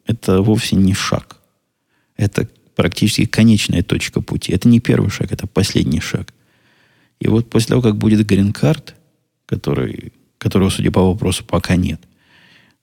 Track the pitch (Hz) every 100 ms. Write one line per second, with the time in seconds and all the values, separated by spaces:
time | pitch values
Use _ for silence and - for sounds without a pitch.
0 | - 117 - 95 107 107 - 92 95 101
1 | - - - - _ _ _ _ _ _
2 | _ - 104 - - _ _ - 90 -
3 | 107 - 113 - 113 104 - 87 - -
4 | - - - - - - 123 117 - 120
5 | 98 - 95 - - 92 92 87 90 78
6 | - - - - _ _ _ _ _ _
7 | _ _ - 110 120 117 - 123 117 107
8 | 107 107 104 98 101 - 139 160 - -
9 | _ _ _ _ - - 71 69 62 -
10 | - - _ _ - 98 95 - - -
11 | 92 87 92 - - 87 - 90 90 82
12 | _ _ _ _ _ _ _ _